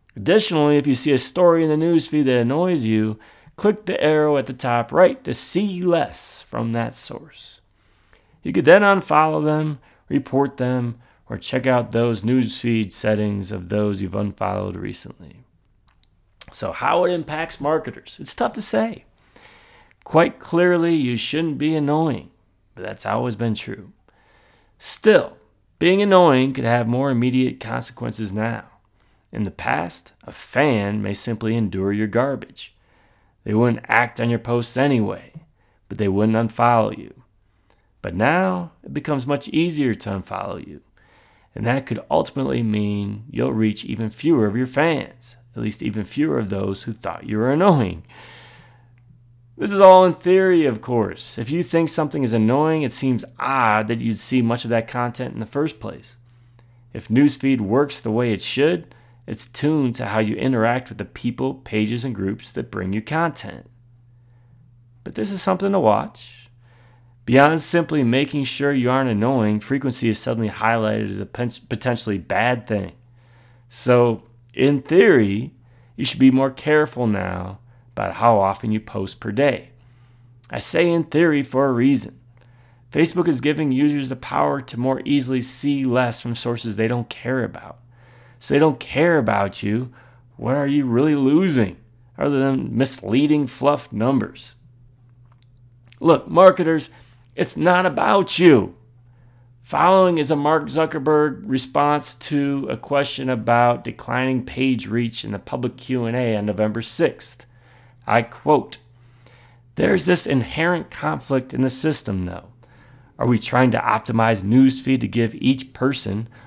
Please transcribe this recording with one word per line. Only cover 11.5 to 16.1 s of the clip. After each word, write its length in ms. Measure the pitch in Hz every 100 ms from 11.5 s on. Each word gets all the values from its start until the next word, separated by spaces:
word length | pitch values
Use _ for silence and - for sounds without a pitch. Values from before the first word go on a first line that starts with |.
| 131
out 280 | 123 127 110
those 300 | 113 120 110
newsfeed 680 | 107 127 117 - 120 117 101
settings 640 | - 107 107 104 101 95
of 160 | 101 87
those 340 | 101 104 101
you've 140 | 98 98
unfollowed 600 | 104 - 98 98 98 90
recently. 680 | 98 104 - - 80 - 123 _ _ _ _ _ _